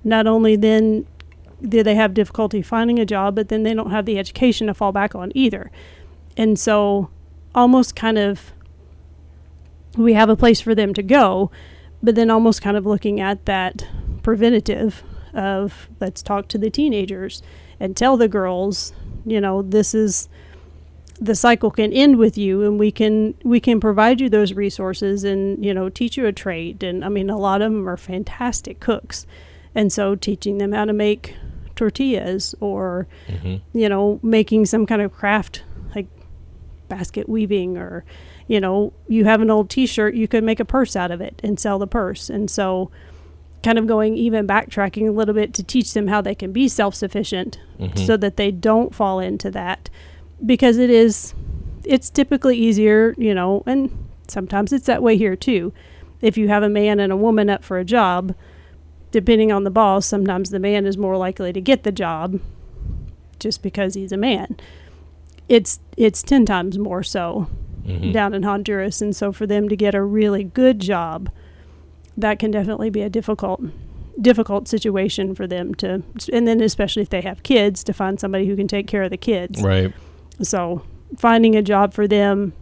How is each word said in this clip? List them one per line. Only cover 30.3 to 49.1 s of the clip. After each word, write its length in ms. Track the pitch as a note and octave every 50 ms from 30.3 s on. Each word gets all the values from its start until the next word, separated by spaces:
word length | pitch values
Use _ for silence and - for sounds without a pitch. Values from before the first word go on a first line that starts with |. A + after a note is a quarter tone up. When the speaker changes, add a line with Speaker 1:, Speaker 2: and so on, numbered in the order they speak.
| F#3+ - - G3+ G3 G3+
Speaker 1:
them 120 | G3+ G3
how 140 | G#3 G#3+ G#3
to 80 | A3 G#3+
make 420 | G#3 G#3 G#3 G#3+ - - - - - - - - - - - -
tortillas 800 | - A#3 G#3 - - C4+ C4+ A#3+ F#3+ - F3+ F#3 F#3 - - - -
or, 460 | G#3+ G3+ G3 G3+ F#3+ F#3 F3 F3+ F#3+ - - - -
Speaker 2:
Mm-hmm. 500 | - F#2+ F2 D#2 F#2 F#2 G2 - - -
Speaker 1:
you 120 | A#3 A3 G#3
know, 300 | G3 G3 G3+ G#3 G#3 - -
making 420 | A3+ A3+ A3 G#3+ - A3 A3 G#3+
some 180 | F#3 - A3 G#3+
kind 160 | - A#3 G#3
of 100 | G#3 G3
craft, 520 | - - - G3+ G#3 G#3+ G#3 - - - - - - - - - -
like 140 | G#3 F#3 - - - - - - - - - - - - - - - -
basket 400 | - F#3 F#3+ - - - G#3 -
weaving, 500 | - A3 A3 G#3+ F#3+ G#3 G3 F3+ F3+ F3+
or, 280 | F3 F3+ F3+ F3 E3+ - - - - - - - - -
you 140 | - A3+ G3+
know, 320 | F#3+ F#3 F#3 G3+ G#3 - - - - -
you 160 | A3+ A3 G#3
have 160 | G#3+ A3 G#3+
an 80 | A3 A3
old 180 | A3 G#3+ G#3 F#3+
T-shirt, 460 | - C4 C4 A3+ - A#3 G#3+ G#3 B3
you 120 | A#3 A3
could 160 | - - A3+ A3
make 160 | A3 A3 -
a 40 | G#3
purse 300 | - - C4+ B3+ - -
out 160 | G3 F3 F3
of 80 | F3 F3
it 200 | F#3 - - - -
and 160 | G#3 G#3 -
sell 180 | - G#3+ G3+ F#3+
the 80 | G3+
purse. 420 | F#3+ - A#3+ G3 E3 - - - -
And 200 | - G3+ G#3+ G3
so 400 | - - G3 F#3 F#3 F#3 F#3 - - - - - - - - - - - - - - -
kind 160 | - A3+ A3+
of 80 | A3+ A3
going, 280 | A3 A3+ G#3+ G#3+ G#3+ A3
even 320 | A3+ A3+ A#3 A3 A3 G#3
backtracking 580 | F#3+ G3 G#3+ - - - G#3 G3 F#3+ - G#3 A3
a 60 | A3
little 220 | G3+ G#3+ A3 G3+ G#3
bit 200 | G#3+ G#3 - -
to 80 | - F#3
teach 300 | - - B3+ A3 - -
them 140 | A3 G#3
how 140 | F#3 G#3 G#3
they 120 | F#3+ G3 G#3
can 200 | - G3 F#3 F#3+
be 160 | A#3+ C#4 B3+
self-sufficient 920 | - - G#3 G3+ F#3+ - G#3+ F#3 - G3+ G#3 - G3+ F3+ F#3 A3+ - - - - -
Speaker 2:
Mm-hmm. 280 | - F#3 F#3 - G3+ F#3+
Speaker 1:
so 120 | F#3+ A3
that 180 | G3+ G#3 G3+ -
they 160 | - G3+ G3+
don't 420 | F#3+ F3 - A3 A3 A3+ A#3+ - -
fall 280 | - A3 G3